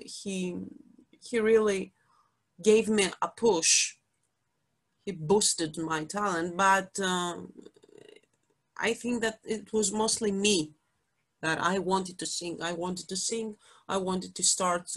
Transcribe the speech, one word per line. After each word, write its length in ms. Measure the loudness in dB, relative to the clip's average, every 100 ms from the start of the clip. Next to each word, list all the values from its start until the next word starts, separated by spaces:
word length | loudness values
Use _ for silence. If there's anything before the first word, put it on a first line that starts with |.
| -12
he, 520 | -12 -8 -6 -6 -6 -10 -16 -20 -20 _ _
he 200 | -4 0
really 520 | 6 6 4 0 -4 _ _ _ _ _ _ 0
gave 260 | 6 6 6
me 220 | 2 2 0
a 80 | -6
push. 680 | 2 2 4 4 4 2 -6 _ _ _ _ _ _ _ _ _ _ -12
He 60 |
boosted 640 | -8 2 4 4 0 -4 -4
my 240 | -4 -4
talent, 520 | -4 -4 -2 -2 -2 2
but, 440 | 4 4 0 -4
um, 520 | -2 0 -2 -6 -12 -18 -20 _ -20 -20 -20 -20 _ _ _ _ _ -4
I 160 | -4
think 280 | -2 -4 -2
that 160 | -2 -4
it 300 | -8 -8 -2
was 180 | 0 0
mostly 400 | 0 -2 0 0
me 420 | 2 2 2 0 -10 _ _ _ _ _ _
that 160 | -2 0
I 220 | 0 0
wanted 400 | 0 -2 -2 -8
to 60 | -8
sing. 360 | -8 -8 -6
I 120 | -6
wanted 340 | -4 -6 -6 -8
to 80 | -6
sing. 400 | -4 -4 -6 -12 _ -20 -6
I 80 | -4
wanted 400 | -2 -4 -6 -2
to 80 |
start, 480 | 0 2 0 0 -4